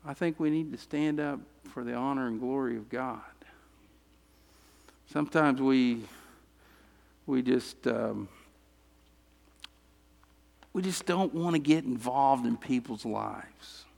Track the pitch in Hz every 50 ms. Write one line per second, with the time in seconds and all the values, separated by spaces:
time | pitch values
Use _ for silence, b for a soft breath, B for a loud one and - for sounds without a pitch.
0 | - 151 139 - 180 170 156 - 160 151 151 160 160 151 - - - - - 147
1 | 151 156 151 151 147 147 143 - - - - - - - - 131 120 120 120 120
2 | 127 139 139 135 131 120 113 113 127 123 131 139 135 120 117 113 104 - - 120
3 | 131 131 117 - - - - _ - - - - - _ _ _ - - _ -
4 | _ _ _ _ _ b b b b b b b b b b b b b b b
5 | b - - 147 147 143 - 160 156 143 135 135 135 135 135 131 127 123 120 117
6 | 107 B B B B B B B B _ _ b b b b b b b b b
7 | b b b b _ - 135 127 127 127 127 123 120 - - - - 127 117 113
8 | 117 110 107 104 101 95 B B B B _ _ _ _ _ _ _ _ _ _
9 | _ _ _ _ _ _ _ _ _ _ _ _ - - _ _ _ _ _ _
10 | _ _ _ _ - _ _ _ _ _ _ _ - _ - 180 185 190 175 -
11 | - - 175 185 190 170 - 165 170 175 165 156 143 147 156 160 - 127 127 117
12 | 113 123 127 139 139 139 139 127 120 117 117 113 - - 127 123 120 - 113 107
13 | - 117 104 107 107 104 104 107 - - - - - - - - - - _